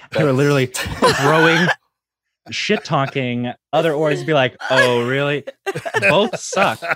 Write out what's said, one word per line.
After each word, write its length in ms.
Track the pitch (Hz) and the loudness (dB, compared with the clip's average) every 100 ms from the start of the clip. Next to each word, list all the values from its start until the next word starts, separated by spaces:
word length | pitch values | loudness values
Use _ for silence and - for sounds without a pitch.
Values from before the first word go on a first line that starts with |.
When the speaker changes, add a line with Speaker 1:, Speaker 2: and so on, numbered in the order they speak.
| - | -6
Speaker 1:
They 120 | - | -2
were 100 | 151 | 0
literally 340 | 131 143 143 127 | 2 2 2 0
Speaker 2:
That's 520 | - - - 508 - | -4 -8 0 0 2
<laughs> 20 | |
Speaker 1:
throwing, 460 | 139 160 160 165 180 - _ _ _ _ _ _ - | 2 4 4 4 2 -2 _ _ _ _ _ _ -14
shit 360 | 113 - 208 - | -8 -2 -4 -2
talking 680 | 151 135 139 123 120 120 - _ | -2 -2 -4 -4 -4 -6 -10 _
other 180 | 151 165 | -2 0
orgs, 340 | 147 156 143 143 | 0 -2 -2 0
be 80 | |
like, 220 | 147 131 - - | 0 0 -2 0
"Oh, 360 | 131 127 120 120 | 2 4 2 0
really? 360 | 135 143 143 - - 381 - - 453 196 | -2 -2 -4 -6 -10 -8 -8 -6 -2 2
Both 300 | 170 220 - | 2 0 -4
suck." 420 | - 175 190 113 170 | -6 -2 0 -2 -6